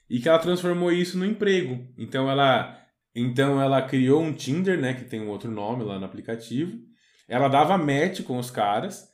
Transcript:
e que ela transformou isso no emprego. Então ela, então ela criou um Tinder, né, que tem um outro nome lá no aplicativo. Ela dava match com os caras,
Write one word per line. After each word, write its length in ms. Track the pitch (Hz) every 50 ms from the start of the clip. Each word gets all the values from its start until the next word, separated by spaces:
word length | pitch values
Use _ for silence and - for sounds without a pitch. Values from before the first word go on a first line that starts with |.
| _ -
e 120 | - 123
que 80 | 123 160
ela 100 | 160 165
transformou 540 | 165 175 180 175 180 180 175 175 175 175 170
isso 260 | 175 175 175 - 180
no 80 | 180
emprego. 580 | 202 214 202 208 202 190 185 165 131 127 120 - - - -
Então 320 | 110 113 - 135 135 135
ela, 500 | 135 139 139 135 127 113 - - - - - _ _ _ _ _ -
então 480 | 120 120 123 123 131 135 139 139 139
ela 220 | 135 135 139 131 127
criou 400 | 131 - 131 127 127 139 156 165
um 100 | 160 147
Tinder, 480 | - - - 135 170 190 196 185 170
né, 140 | 135 127 135
que 100 | 127 120
tem 160 | - - 110
um 80 | 107 104
outro 200 | 101 98 - 117
nome 320 | 113 104 101 104 120 127 117
lá 160 | 104 98 95
no 60 | 95
aplicativo. 760 | 95 - 98 - - 113 117 - - 117 127 160 185 220 - - - _ _ _ _ _ _ _
Ela 220 | - 113 123 139 135
dava 280 | 131 139 151 156 196
match 460 | 190 160 143 139 139 156 185 185 - -
com 160 | - 131 123
os 140 | 120 123 -
caras, 560 | 127 107 101 101 110 156 196 - - - _